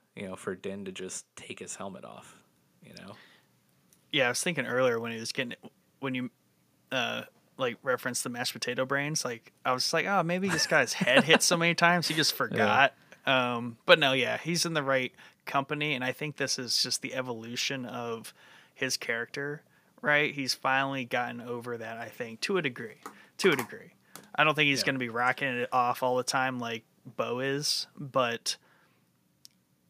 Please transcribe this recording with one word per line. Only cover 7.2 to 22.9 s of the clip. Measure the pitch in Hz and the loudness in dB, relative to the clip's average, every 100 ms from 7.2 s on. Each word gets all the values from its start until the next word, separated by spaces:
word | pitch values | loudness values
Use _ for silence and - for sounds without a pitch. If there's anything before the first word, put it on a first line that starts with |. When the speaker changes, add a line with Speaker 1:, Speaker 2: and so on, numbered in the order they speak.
| - _ _ - | -8 _ _ -4
Speaker 2:
like, | 127 117 | -4 -2
referenced | 135 123 143 123 | -2 0 0 -4
the | 131 | -4
mashed | 120 123 | -4 -4
potato | 120 - 127 135 | -4 -4 -2 0
brains, | 139 147 156 127 | 0 0 -2 -4
like, | 117 - _ 131 | -8 -14 _ 0
I | |
was | 127 | 0
just | - | 2
like, | 165 180 | 0 2
"Oh, | 196 | 2
maybe | 165 180 196 | 2 0 0
this | 160 - | 0 4
guy's | 156 120 | 4 4
head | - 185 262 139 | 2 4 6 8
hit | 240 | 6
so | - 170 | 6 4
many | 170 | 2
times, | 165 170 175 160 | 4 6 6 2
he | |
just | 160 143 | 2 2
Speaker 1:
<laughs> | |
Yeah. | - | 0
Speaker 2:
forgot." | 117 110 107 127 139 - - - - | -2 2 4 6 4 2 -20 -6 2
Um, | 131 123 120 120 117 - | 2 2 -2 -6 0 6
but | 165 | 6
no, | 139 | 6
yeah, | 135 117 117 | 2 0 -2
he's | 156 170 170 | -2 -2 0
in | |
the | 160 | 0
right | 135 131 127 - - _ - | 2 2 0 -8 -20 _ -2
company, | 139 139 147 151 131 | -2 0 -2 -2 -2
and | |
I | 127 | -2
think | - 151 - | -4 -6 -4
this | 135 - | -2 -2
is | 120 - | -2 0
just | 127 - | 0 -2
the | 120 | -4
evolution | 131 127 113 113 120 - 135 123 | -6 -6 -6 -8 -4 -4 -4 -6
of | 120 117 113 107 - - - - | -6 -6 -8 -10 -20 -20 -20 -16
his | - 131 - | -6 -4 -4
character, | - 117 117 147 143 151 _ _ _ - | -4 -4 -4 -6 -8 -8 _ _ _ -4
right? | 151 147 147 | 2 4 2
He's | 143 127 | -2 -4
finally | - 139 131 139 135 120 | -2 2 2 0 -2 -4
gotten | 123 120 120 | -2 -4 -6
over | 120 120 120 117 | -8 -8 -8 -8
that, | 110 113 | -8 -10
I | 113 | -12
think, | - 113 113 | -10 -10 -6
to | - 190 | -2 0
a | |
degree. | 143 120 113 | -2 -4 -12